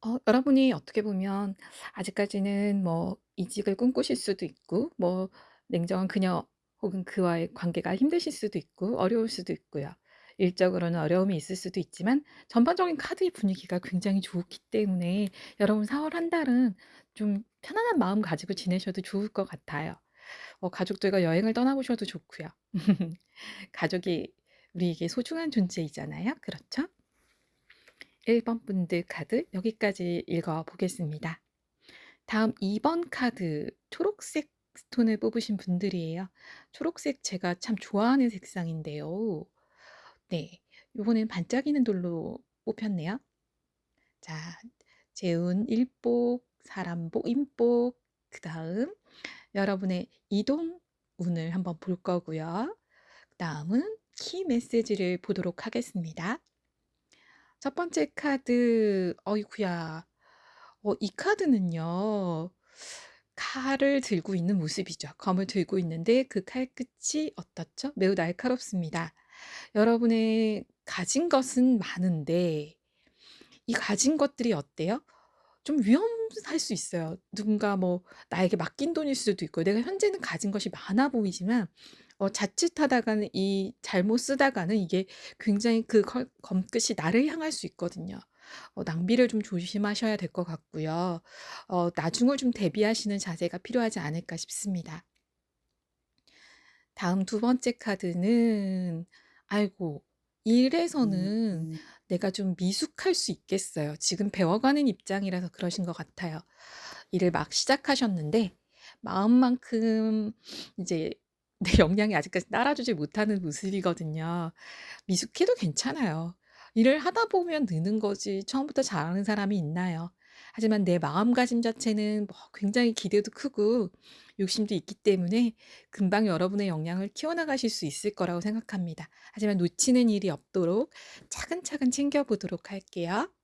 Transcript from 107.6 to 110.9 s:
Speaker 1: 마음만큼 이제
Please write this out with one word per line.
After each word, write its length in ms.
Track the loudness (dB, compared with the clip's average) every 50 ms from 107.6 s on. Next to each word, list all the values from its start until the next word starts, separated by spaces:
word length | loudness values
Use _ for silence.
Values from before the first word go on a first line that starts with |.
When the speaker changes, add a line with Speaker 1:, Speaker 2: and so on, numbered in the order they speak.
| 2 2 2 2 _ 0 2 2 2 2 0 0 -2 2 2 2 2 2 -2 _ _ _ _ _ -20 -20 -20 _
Speaker 1:
마음만큼 1300 | -8 -4 -2 2 4 6 8 8 8 6 4 2 -2 -2 -2 0 2 2 2 2 2 2 0 0 0 -2 -6 _ _ -16 -14 -14 -14 -14 _ -10
이제 340 | -4 -2